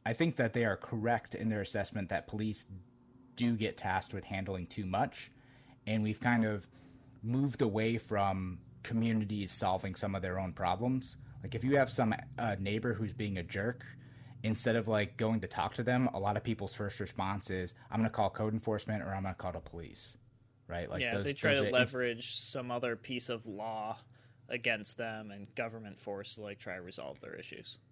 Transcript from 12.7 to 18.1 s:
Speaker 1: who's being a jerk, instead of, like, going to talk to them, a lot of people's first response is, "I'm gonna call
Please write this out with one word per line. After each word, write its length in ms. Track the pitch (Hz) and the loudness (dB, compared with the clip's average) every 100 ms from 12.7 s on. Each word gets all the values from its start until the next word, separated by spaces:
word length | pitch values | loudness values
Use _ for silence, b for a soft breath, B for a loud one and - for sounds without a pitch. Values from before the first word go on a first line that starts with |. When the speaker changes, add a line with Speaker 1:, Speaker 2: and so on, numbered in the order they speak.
| 104 123 | 0 0
Speaker 1:
who's 180 | 104 107 | 0 -2
being 240 | - 104 95 | -2 -2 0
a 60 | |
jerk, 420 | 85 101 107 127 - - B B B B | -2 0 0 -2 -10 -16 B B B B
instead 320 | 113 110 123 | -2 2 4
of, 140 | 117 110 | 4 4
like, 300 | 107 104 - | 2 2 2
going 240 | 110 110 | 2 2
to 40 | 110 | 0
talk 280 | - 92 | 0 -2
to 80 | - | 0
them, 260 | 120 123 127 | 2 4 4
a 40 | - | 2
lot 200 | 98 104 | 0 0
of 40 | |
people's 300 | 117 110 98 | 0 -2 -4
first 260 | - 104 - | -4 -6 -4
response 520 | 95 - 95 98 - | -6 -2 -2 -2 -2
is, 240 | 95 90 - B | -2 -4 -8 B
"I'm 80 | 110 | 0
gonna 100 | |
call 220 | 110 | 2